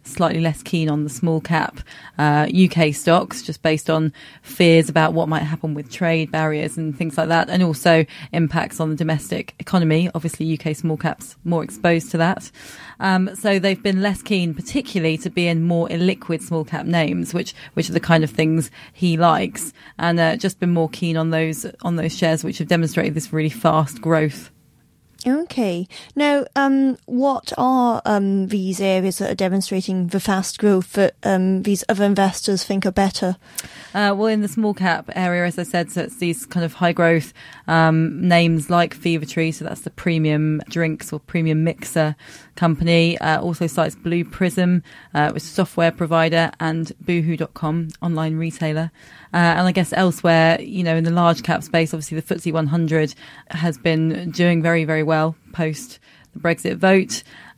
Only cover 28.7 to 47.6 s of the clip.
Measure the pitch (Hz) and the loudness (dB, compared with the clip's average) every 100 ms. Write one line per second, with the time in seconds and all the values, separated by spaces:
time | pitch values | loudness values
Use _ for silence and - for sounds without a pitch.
28.7 | 185 196 185 190 185 202 185 190 196 185 | -2 0 2 0 -2 -4 -2 0 0 -2
29.7 | 190 185 185 175 196 190 190 190 - 214 | -4 -2 -2 -2 -2 0 0 -2 -2 2
30.7 | 190 185 - 190 - - 190 185 190 196 | 2 0 0 0 0 0 0 2 0 0
31.7 | 196 - 196 202 196 196 - - 190 - | -2 -2 0 2 2 2 0 -2 -2 -2
32.7 | 196 190 180 196 - 185 185 - - - | -2 -2 0 0 0 -4 -4 -8 -14 -14
33.7 | - - 202 202 196 220 220 208 - 214 | -18 -8 -2 0 2 0 0 0 0 -2
34.7 | 202 185 160 - - 180 175 175 170 175 | 0 0 0 -4 -4 0 0 0 -2 -4
35.7 | 180 165 180 - - 175 160 - 175 165 | -2 -2 -4 -6 -4 -4 -4 -6 -4 -4
36.7 | - 175 175 170 165 - - - - - | 0 0 4 4 4 0 -10 -20 -16 0
37.7 | 165 160 160 160 151 180 170 170 165 147 | 2 4 4 2 0 2 4 4 2 2
38.7 | 175 170 - 180 165 147 - 165 156 160 | 2 2 -2 -2 -2 -2 -2 -2 -4 -8
39.7 | - - - 180 165 156 151 156 151 - | -10 -12 -8 -2 0 2 2 0 -2 -4
40.7 | 170 160 156 - 151 - 175 160 156 160 | -2 -2 -4 -8 -12 -6 -2 0 2 0
41.7 | - - 170 156 151 - - - - 170 | -2 -4 0 0 -2 -10 -20 -20 -2 0
42.7 | 147 165 170 165 170 - 156 170 165 165 | 2 2 4 4 2 0 0 -2 -4 -2
43.7 | - 156 - 175 175 170 - 180 185 180 | 0 -2 -2 -4 -2 -4 -2 -2 0 2
44.7 | 180 - - - 147 151 - - - 185 | 2 -2 -12 -8 -2 0 -2 -6 -4 -2
45.7 | - 170 165 165 165 160 165 165 - 160 | 2 0 0 0 2 2 2 0 -2 -4
46.7 | 165 160 - - 175 160 160 165 - | -2 -6 -6 -2 0 0 -2 -4 -6